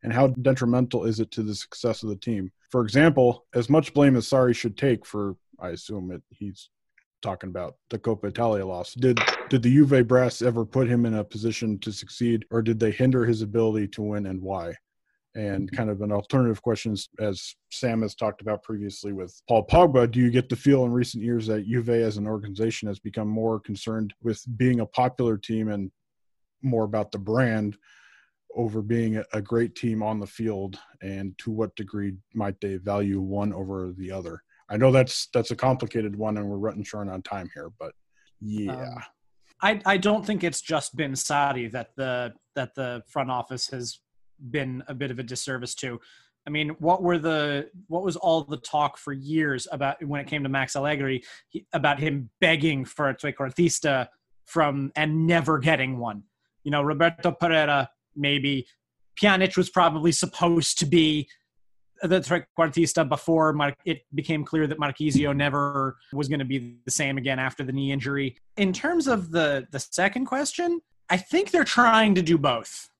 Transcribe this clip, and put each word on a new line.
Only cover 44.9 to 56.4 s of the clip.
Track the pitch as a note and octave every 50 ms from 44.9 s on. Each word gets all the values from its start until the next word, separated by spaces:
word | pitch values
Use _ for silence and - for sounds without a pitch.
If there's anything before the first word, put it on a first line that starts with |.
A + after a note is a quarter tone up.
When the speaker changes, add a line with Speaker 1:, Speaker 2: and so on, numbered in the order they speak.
| C#3+
Speaker 2:
bit | B2 C#3 C3+
of | B2+ A#2
a | B2+
disservice | A2+ B2+ B2 - - C3 B2 B2 B2 -
to. | - - C3 A#2+ A#2+ _ - - _ _ _ _ _ _
I | D3
mean, | D3 D3+ D3+ D3 D#3 -
what | D3+ E3 F3+ F#3+ F#3+
were | F3 F3 E3
the, | D3+ E3 D#3+ D#3 D3 D3 C#3+ C#3+ D3 - _ F3+ - _
what | D#3+ F3
was | F#3+ F#3+ D#3
all | F3 - F3 D#3+ D#3+ D3
the | D3 D3+
talk | - - - - D3+ D3 C#3+ -
for | - - D3+ C#3
years | C3+ C3+ C#3+ D#3 D#3+ D#3 D3 C3+ B2+ - -
about | - C#3 C#3+ C3+ C#3 - E3
when | C#3+ C#3+ C#3+
it | C#3+
came | C#3 D#3 D3+
to | C#3 C3
Max | C3+ C3+ C3 B2+ -
Allegri, | C#3+ C#3 D3 D3+ C#3 C#3 C3+ C3 B2 - - - - _ _
he, | _ - - _ -
about | A3+ - D3 C#3+ C3
him | D3 D#3 C#3+ C#3+ B2+ A2 _ _
begging | F#3 E3 D#3+ D#3 C#3+ D#3+ D3 C3+ B2+
for | - - - D3+ C3+
a | C3
trequartista | - - C#3+ - - C#3+ C3 - - F3 E3 - - - D3+ C#3 C3 B2 - _ _ _ _ _ _ _
from, | _ - E3 D#3 D3 C3+ C#3 C#3 C#3 -
and | D3+ D3+ D#3 D3+ D#3+ D#3+
never | E3 E3+ E3 D3 C#3 D#3 D3
getting | B2+ D#3 D#3+ C3+ C3 C3 C3 A#2+
one? | A#2+ A#2 G#2+ G#2 - _ _ _